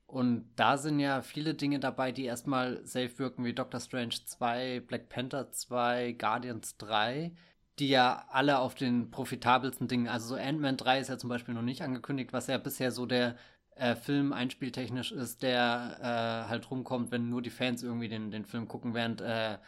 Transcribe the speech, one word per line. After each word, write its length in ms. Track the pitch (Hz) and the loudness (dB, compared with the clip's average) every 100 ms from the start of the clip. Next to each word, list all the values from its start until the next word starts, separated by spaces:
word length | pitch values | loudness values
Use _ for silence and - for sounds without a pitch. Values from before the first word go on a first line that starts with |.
| - | -10
Und 400 | 131 123 117 - - | 0 2 2 0 4
da 200 | 113 139 | 4 4
sind 220 | 151 147 | 2 2
ja 220 | 143 135 | 2 0
viele 340 | 123 156 156 147 | -2 -4 -2 0
Dinge 240 | 143 143 | 0 0
dabei, 320 | 131 123 131 | 0 0 -2
die 140 | 123 127 | -2 -4
erstmal 600 | 120 143 131 127 117 - | -4 0 0 2 -2 -4
safe 320 | 127 123 - | -2 -2 -2
wirken, 280 | 131 123 120 | -4 -2 -2
wie 80 | |
Doctor 260 | 120 123 123 | -2 -4 -6
Strange 340 | - 131 117 - - | -6 -4 -2 -4 -8
zwei, 560 | - 117 120 127 123 | -2 0 0 0 -4
Black 280 | 120 120 - | -4 -6 -6
Panther 420 | - 131 139 120 | -6 -4 -4 -4
zwei, 600 | - - 123 120 123 123 | -8 -4 2 2 2 0
Guardians 680 | 117 107 117 123 117 - - | 0 0 0 -2 -8 -10 -12
drei, 540 | 104 110 110 139 170 - - _ _ - | 0 2 2 0 -4 -8 -20 _ _ -2
die 80 | 143 | 4
ja 360 | 131 123 - - | 8 6 4 0
alle 300 | 131 143 139 | 2 6 4
auf 160 | 131 - | 2 0
den 340 | 127 120 113 | 2 2 0
profitabelsten 760 | - 127 127 117 127 131 - 117 | -4 -6 0 4 6 4 -2 0
Dingen, 200 | 123 117 | 0 0
also 280 | 117 113 123 | -2 -4 -4
so 40 | |
Ant-Man 380 | 135 156 139 131 | -2 0 0 2
drei 220 | 123 131 | 4 4
ist 100 | 131 | 2
ja 80 | 127 | -6
zum 120 | 123 | -4
Beispiel 260 | 120 120 117 | -4 -4 -4
noch 80 | |
nicht 180 | 120 - | -2 -2
angekündigt, 500 | 143 127 - 139 123 | -4 -4 -4 -4 -2
was 140 | 131 120 | -4 -2
ja 140 | 131 | -2
bisher 320 | 143 - 127 | -2 -2 -2
so 160 | 117 120 | -2 0
der, 300 | 123 120 120 - _ _ - | 2 2 -2 -12 _ _ -2
äh, 200 | 123 117 | 0 0
Film 380 | - 143 139 | 0 2 2
einspieltechnisch 800 | 117 127 - 131 127 120 127 - | 0 -4 -4 -6 -4 -4 -4 -4
ist, 300 | - 120 - | -6 -6 -2
der, 560 | 135 123 120 120 120 - | 2 4 4 2 -2 -6
äh, 500 | 123 117 117 113 110 | -2 0 0 -2 -2
halt 200 | 117 - | -4 -4
rumkommt, 420 | 131 117 127 117 | -6 -2 -2 0
wenn 180 | 123 120 | -2 -2
nur 120 | 123 | -2
die 80 | 120 | -4
Fans 320 | - 127 120 | -2 -2 -2
irgendwie 280 | 123 117 117 | -4 -4 -4
den, 200 | 110 107 | -4 -6
den 160 | 107 101 | -6 -6
Film 220 | 117 113 | -6 -6
gucken, 260 | 113 120 | -6 -4
während, 280 | 117 117 110 | -2 -2 -2
äh, 360 | 98 113 110 101 | -2 0 -2 -4